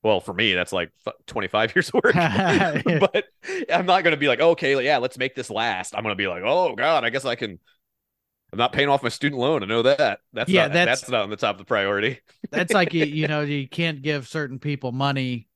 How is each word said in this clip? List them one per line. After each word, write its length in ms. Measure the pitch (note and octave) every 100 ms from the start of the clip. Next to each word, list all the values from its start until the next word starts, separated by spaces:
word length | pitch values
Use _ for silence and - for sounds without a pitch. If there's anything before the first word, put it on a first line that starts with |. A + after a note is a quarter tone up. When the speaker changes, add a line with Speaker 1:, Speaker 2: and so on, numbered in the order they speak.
Speaker 1:
Well, 180 | A2 G2
for 120 | -
me, 220 | F#2 A2
that's, 180 | F2+ F2
like, 200 | F#2 E2 _
f-, 100 | - - -
twenty-five 480 | - G2 G#2+ A2+
<laughs> 0 |
years 140 | - -
of 60 | F4+
work. 100 | -
Speaker 2:
<laughs> 0 |
Yeah. 640 | F3+ E3 - F3+ - F#3+ D3+ - D#3+
Speaker 1:
But 240 | F#3 F3 - _ - F#4+ C#4+
I'm 140 | E3+ F3+
not 180 | F#3
gonna 120 | E3+ D3+
be 120 | C#3+
like, 100 | A#2+
"Okay, 400 | E3 E3+ C#3+ C#3
yeah, 140 | C3 C#3+
let's 200 | B2+ -
make 160 | C3
this 160 | C3+ A#2+
last." 440 | G#2+ A#2 F#2+ F#2 G#2
I'm 60 |
gonna 100 | A2
be 140 | G2 G2
like, 140 | F2
"Oh, 320 | G2 E3 F3 A2
God, 280 | C#3 D#3
I 60 | A#2
guess 140 | C3
I 100 | B2+
can, 240 | A#2+ A2+ E2+ _ _ _ _ _ _ _ _ _
I'm 60 | G2+
not 140 | B2
paying 160 | - C#3+
off 140 | C#3
my 60 | A#2+
student 320 | - C#3+ C#3
loan. 240 | B2+ D#3
I 20 | G2
know 160 | A#2
that." 380 | A#2+ C#3 C3 G2+ _
That's 160 | A2 C3
Speaker 2:
Yeah, 200 | F#3 D3+
Speaker 1:
not, 40 |
Speaker 2:
that's 260 | E3 C#3+ C3
Speaker 1:
that's 100 | -
not 120 | A#2+
on 60 | G2+
the 60 | G#2+
top 200 | G#2+ G2
of 20 |
the 60 |
priority. 560 | G2 A2 G2 G2+ A2 B2+ _
<laughs> 160 | _ -
Speaker 2:
that's 200 | D3+ F3
like, 220 | G#3 F3
you, 100 | E3+
you 220 | D3+ D3+ D3+
know, 140 | D3+
you 260 | D3 C#3+ C3+
can't 320 | - E3+ D3
give 280 | C#3 D3 B2+
certain 320 | D#3+ C#3+ C3+
people 320 | D3 C#3+ B2+
money 560 | B2 C#3 C3+ B2+ B2 -